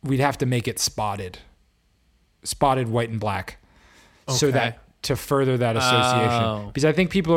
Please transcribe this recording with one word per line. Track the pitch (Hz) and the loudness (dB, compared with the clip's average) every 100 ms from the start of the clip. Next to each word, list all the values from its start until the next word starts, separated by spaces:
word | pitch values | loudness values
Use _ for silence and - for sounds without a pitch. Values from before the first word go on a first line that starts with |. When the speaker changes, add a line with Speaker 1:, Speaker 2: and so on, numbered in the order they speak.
Speaker 1:
we'd | 131 135 | -2 2
have | 139 131 | 2 2
to | 127 | 0
make | 123 120 | 0 -2
it | 110 | -4
spotted. | - - 107 101 92 - - _ _ _ _ _ _ _ _ _ | -6 -4 -6 -4 -10 -14 -20 _ _ _ _ _ _ _ _ _
Spotted | - - 143 131 120 | -12 -2 0 2 0
white | 117 117 | -2 -2
and | 113 | -4
black. | 107 98 - - _ _ _ - _ _ - | -4 -4 -8 -16 _ _ _ -20 _ _ -6
So | 127 151 | 0 2
Speaker 2:
Okay. | 131 | 2
Speaker 1:
that, | 117 113 _ _ | 0 -4 _ _
to | - 131 | -4 -4
further | - 139 135 127 | 0 0 2 2
that | 120 113 | 0 2
association. | 127 127 123 127 123 117 | 2 4 4 2 2 2
Speaker 2:
Oh. | 113 107 104 | 0 -2 -6
Speaker 1:
Because | 135 151 | 0 2
I | |
think | 156 185 | 2 2
people | 196 160 | 0 2